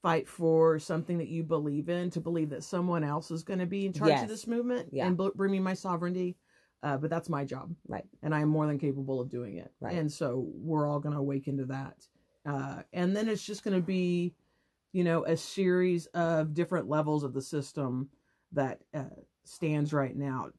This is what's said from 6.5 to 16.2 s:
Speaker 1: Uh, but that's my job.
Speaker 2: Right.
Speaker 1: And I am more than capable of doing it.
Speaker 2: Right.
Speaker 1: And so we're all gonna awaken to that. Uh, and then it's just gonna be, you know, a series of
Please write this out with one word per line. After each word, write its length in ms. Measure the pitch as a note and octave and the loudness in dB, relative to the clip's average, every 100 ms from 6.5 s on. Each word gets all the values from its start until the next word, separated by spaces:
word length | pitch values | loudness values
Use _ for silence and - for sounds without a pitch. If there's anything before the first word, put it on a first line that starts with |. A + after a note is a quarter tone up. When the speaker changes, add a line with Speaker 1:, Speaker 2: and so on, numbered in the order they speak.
| _ _ _ | _ _ _
Speaker 1:
Uh, 140 | C#3+ C3+ | -4 -2
but 120 | D3+ | 0
that's 180 | E3 E3 | -2 -2
my 160 | D3 C#3 | -4 -2
job. 280 | C3 E3 E3+ - | -6 -8 -12 -8
Speaker 2:
Right. 180 | G#2+ - - | -8 -10 -8
Speaker 1:
And 100 | D3+ | -2
I 80 | D3+ | 2
am 80 | D3+ | 4
more 160 | D#3 D3+ | 4 2
than 100 | D3 | 0
capable 400 | D3 C#3 C3+ C3+ | 0 -2 -2 -2
of 80 | B2+ | -2
doing 280 | B2 A#2+ E2+ | -6 -6 -10
it. 140 | - _ | -14 _
Speaker 2:
Right. 160 | - F3 | -6 -2
Speaker 1:
And 160 | D3+ | -2
so 340 | D3 - B2+ B2 - | -2 -2 -2 -4 -6
we're 320 | B2 D#3 D3 | -2 0 2
all 120 | D3 | 0
gonna 200 | D3 D3 | -2 -2
awaken 380 | C#3 C#3 C#3 C#3 | 0 -2 -2 -4
to 80 | C3 | -2
that. 420 | C3+ C3+ - - _ _ _ D3+ | -6 -8 -14 -20 _ _ _ -6
Uh, 360 | C#3 C3+ - - | -4 -4 -8 -8
and 220 | F3 F3+ G3+ | 0 2 2
then 120 | A3 | 0
it's 160 | G#3 | -2
just 200 | - G#3 | -4 -6
gonna 180 | A3+ F#3 | 0 2
be, 540 | E3+ F#3 F3+ F3 F3 - _ _ _ _ _ | 2 2 2 2 0 -4 _ _ _ _ _
you 120 | F#3 | 0
know, 200 | F3 E3 - | 4 2 2
a 120 | D#3+ | -2
series 680 | - - F#3+ F3+ F3+ E3+ D#3+ | -2 0 4 4 4 2 0
of 460 | F3 | 0